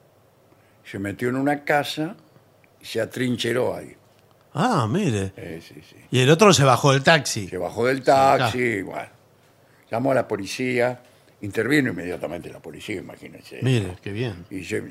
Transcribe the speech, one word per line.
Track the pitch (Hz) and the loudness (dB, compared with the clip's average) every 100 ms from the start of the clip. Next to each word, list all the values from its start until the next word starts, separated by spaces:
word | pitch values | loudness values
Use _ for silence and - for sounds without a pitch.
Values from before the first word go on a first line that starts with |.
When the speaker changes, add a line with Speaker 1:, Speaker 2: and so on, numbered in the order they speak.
| _ _ _ _ _ _ _ _ - | _ _ _ _ _ _ _ _ -14
Speaker 1:
se | 101 | -8
metió | 101 95 123 | -6 -4 -4
en | 131 | -2
una | 139 147 | -2 -2
casa | - 147 - - 160 226 _ _ _ _ _ _ | 0 0 0 -6 -8 -10 _ _ _ _ _ _
y | - | -10
se | 110 | -6
atrincheró | 107 120 127 120 117 123 107 87 | -6 -4 -4 -2 -2 -2 -2 -4
ahí. | 85 - _ _ _ _ _ | -12 -20 _ _ _ _ _
Speaker 2:
Ah, | 135 233 190 107 | -2 0 0 0
mire. | 165 185 104 95 - | 0 0 -2 -4 -8
Speaker 1:
Eh, | 90 82 - | -14 -14 -16
sí, | - - | -20 -20
sí. | - - | -20 -2
Speaker 2:
Y | 127 | 2
el | 127 | 6
otro | 165 208 | 8 8
se | 143 | 8
bajó | 139 120 143 | 6 6 4
del | 135 | 4
taxi. | 156 165 117 113 90 | 6 4 2 -6 -6
Speaker 1:
Se | 92 | -6
bajó | 87 104 123 | -6 -2 0
del | 135 | 2
Speaker 2:
Sí, | |
claro. | 123 135 135 135 120 | 4 6 6 4 2
Speaker 1:
taxi, | 123 123 101 | 0 -2 -2
bueno. | 85 78 - _ _ _ _ _ _ _ - | -6 -10 -12 _ _ _ _ _ _ _ -8
Llamó | 113 135 | -4 0
a | 131 | 0
la | - | 0
policía, | 101 98 - 127 123 123 123 _ _ _ - | -4 -6 -6 -2 0 0 -2 _ _ _ -14
intervino | 104 113 113 151 127 | -8 -4 0 2 2
inmediatamente | 87 87 82 78 82 78 | -4 -8 -8 -8 -10 -12
la | 73 | -16
policía, | 82 78 - 95 | -18 -16 -10 -10
imagínense. | - - 76 - - - | -12 -18 -20 -20 -18 -6
Speaker 2:
Mire, | 120 123 92 90 | 0 0 -2 -10
qué | 101 | -10
bien. | 101 123 87 85 | -8 -8 -10 -12
Speaker 1:
Y | 95 | -12
se, | 85 107 95 | -8 -8 -8